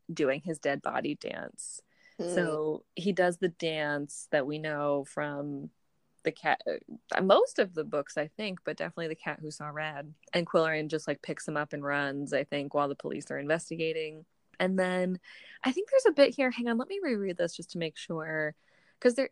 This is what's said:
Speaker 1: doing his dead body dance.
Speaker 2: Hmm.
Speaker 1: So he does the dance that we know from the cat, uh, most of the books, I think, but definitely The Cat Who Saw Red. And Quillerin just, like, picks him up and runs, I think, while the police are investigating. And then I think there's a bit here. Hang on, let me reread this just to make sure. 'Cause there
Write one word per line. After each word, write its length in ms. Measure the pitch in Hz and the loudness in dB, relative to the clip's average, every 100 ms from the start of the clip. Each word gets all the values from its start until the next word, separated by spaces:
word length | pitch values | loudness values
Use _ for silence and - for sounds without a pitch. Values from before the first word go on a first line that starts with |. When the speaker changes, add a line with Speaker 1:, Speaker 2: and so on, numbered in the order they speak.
| - | -8
Speaker 1:
doing 280 | 170 139 139 | 0 2 2
his 180 | 180 160 | -2 -4
dead 220 | 143 143 | -2 -2
body 340 | - 131 - - | -2 -2 -4 -4
dance. 680 | - - - - - - - _ _ - | -8 -8 -10 -12 -16 -16 -20 _ _ -8
Speaker 2:
Hmm. 380 | 170 175 170 151 | -2 2 2 2
Speaker 1:
So 260 | 156 156 - - | 0 -2 -6 -4
he 180 | 175 | 0
does 240 | 180 180 175 | 4 4 4
the 120 | 185 | -2
dance 800 | 165 165 156 151 147 147 - - | 0 -2 0 0 -2 -4 -10 0
that 140 | 151 135 | 0 2
we 120 | 151 | -2
know 460 | 156 147 147 143 135 | -4 -2 0 0 -2
from 640 | - 147 143 147 139 151 _ _ _ _ _ | -4 -4 -4 -6 -6 -10 _ _ _ _ _
the 80 | - | -4
cat, 300 | - 156 - - - - - - - | -2 0 0 0 -4 -6 -16 -2 2
uh, 60 | |
most 360 | 190 208 508 - | 8 8 8 2
of 140 | 202 | 0
the 120 | 170 151 | 0 -2
books, 320 | 147 143 - | -2 -2 -4
I 100 | 151 | -4
think, 320 | - 214 185 - | -4 -6 -6 -6
but 100 | 156 | -6
definitely 300 | 165 170 165 | -6 -4 -6
The 80 | 160 | -6
Cat 240 | - 147 | -8 -8
Who 120 | 156 | -8
Saw 180 | 151 151 | -10 -8
Red. 440 | 147 156 143 151 156 _ | -6 -6 -6 -12 -16 _
And 120 | 180 170 | -2 4
Quillerin 420 | 180 160 156 156 | 4 6 4 0
just, 180 | 156 - | -2 -2
like, 140 | 143 | -4
picks 260 | - 156 - | -6 -8 -4
him 80 | 151 | -4
up 140 | 151 | -4
and 100 | 156 | -4
runs, 500 | 143 143 143 139 143 | -2 0 0 -2 -2
I 100 | 139 | 0
think, 300 | 143 143 143 | 0 -2 -2
while 160 | 147 143 | 0 0
the 60 | 139 | -2
police 360 | 165 - 147 | -6 -6 -6
are 60 | 139 | -4
investigating. 840 | 143 165 - 165 160 160 156 156 156 _ _ - | 0 -2 -2 -4 -4 -2 -6 -10 -20 _ _ -2
And 180 | 185 190 | 0 2
then 420 | 185 185 185 185 - - - - | 2 2 0 -2 -8 -20 -20 -4
I 80 | - | -2
think 180 | 262 427 | 0 2
there's 160 | 539 480 | 4 6
a 40 | |
bit 240 | 302 277 269 | 8 6 6
here. 160 | 262 | 0
Hang 160 | 240 240 | 0 0
on, 100 | 226 | 0
let 120 | 262 | 0
me 100 | 403 | -2
reread 360 | 349 220 196 175 | 0 0 0 0
this 180 | 170 - | -2 -2
just 160 | 175 | -10
to 60 | 175 | -6
make 180 | 165 - | -6 -6
sure. 580 | - 165 160 156 151 - _ _ _ - | -8 -6 -4 -2 -2 -4 _ _ _ 2
'Cause 140 | 247 240 | 2 4
there 140 | 269 | 0